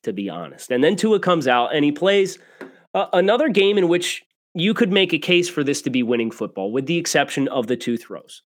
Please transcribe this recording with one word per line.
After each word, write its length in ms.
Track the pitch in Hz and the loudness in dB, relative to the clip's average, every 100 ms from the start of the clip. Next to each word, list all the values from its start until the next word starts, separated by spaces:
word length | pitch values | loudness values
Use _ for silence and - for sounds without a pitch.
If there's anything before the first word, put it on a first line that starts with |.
to 100 | - | -8
be 160 | 98 98 | -6 -8
honest. 420 | 85 78 67 - | -8 -12 -16 -4
And 100 | 123 | 0
then 140 | 151 202 | 2 2
Tua 240 | 220 208 | 2 2
comes 280 | - 175 131 | 2 0 2
out 280 | 123 120 151 | 2 2 2
and 80 | |
he 80 | 147 | 0
plays, 480 | 147 185 202 190 - _ _ - _ _ | 2 2 2 0 -4 _ _ -20 _ _
uh, 140 | 185 196 | -4 0
another 380 | 180 196 240 311 | 2 2 2 2
game 280 | 202 196 208 | 4 4 2
in 120 | 175 | 2
which 340 | 175 180 - _ _ _ | 0 -2 -8 _ _ _
you 200 | 175 185 | -2 -2
could 160 | 180 233 | 2 2
make 200 | 196 190 | 2 2
a 80 | 156 | 0
case 300 | - 175 175 | 2 2 2
for 160 | - 139 | -2 -2
this 160 | 139 | -2
to 80 | 147 | -2
be 140 | 127 | -2
winning 280 | 117 120 113 | 0 0 -2
football, 400 | - 104 - 95 | -6 -10 -6 -6
with 140 | 123 135 | -4 -2
the 120 | 170 | -4
exception 520 | 165 - - - 135 | 0 -2 -2 -2 -2
of 180 | 135 113 | -2 -4
the 80 | 123 | -4
two 220 | - 117 | -4 -6
throws. 440 | - 85 - - _ | -8 -18 -18 -20 _